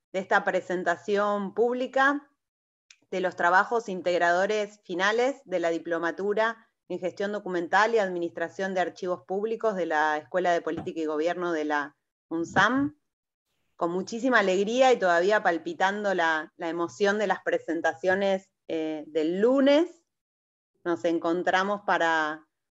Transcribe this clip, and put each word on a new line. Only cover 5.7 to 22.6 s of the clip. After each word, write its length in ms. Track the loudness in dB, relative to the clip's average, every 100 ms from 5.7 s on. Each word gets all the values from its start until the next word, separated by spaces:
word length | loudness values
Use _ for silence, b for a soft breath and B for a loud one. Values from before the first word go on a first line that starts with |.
diplomatura 1000 | -2 -4 -4 -2 -4 -2 0 -2 -4 _ _ -12
en 100 | -8
gestión 320 | -6 -4 -6
documental 640 | -6 -4 -4 2 2 4
y 60 | 2
administración 760 | 0 -2 -6 -6 -8 -6 -4
de 60 | -2
archivos 420 | -2 -4 -6 -6
públicos 540 | -6 -6 -4 -2 -2 -2
de 100 | 0
la 300 | 0 2 0
Escuela 360 | -2 -2 2
de 100 | 0
Política 360 | 0 -6 -6 -4
y 60 |
Gobierno 480 | -2 -2 -2 -2 -2
de 120 | -2
la 320 | 0 -2 -4 -10 _ _ -10
unsam. 680 | -6 -2 2 2 2 -2 -6 _ _ _ _ _ _ _ -6
Con 160 | -4
muchísima 480 | -4 -6 -4 2 2
alegría 520 | 4 2 2 4 6
y 60 | 6
todavía 460 | 4 4 4 2
palpitando 680 | 2 0 -2 0 0 0 -2
la, 400 | 0 2 0 -4 -8
la 120 | -6
emoción 520 | -4 -4 0 0 2
de 80 | 0
las 120 | -2
presentaciones, 1040 | -2 -4 -2 -2 -2 -2 0 0 0 -2 -6 _ -8
eh, 380 | -6 -4 -8 -6
del 340 | -2 -2 2
lunes, 640 | 2 4 4 4 2 -4 _ _ _ _ _ _ _ _
nos 200 | -6 -2
encontramos 800 | -2 -2 0 -2 0 0 0 -2
para, 640 | 0 2 2 2 -2 -6 _ _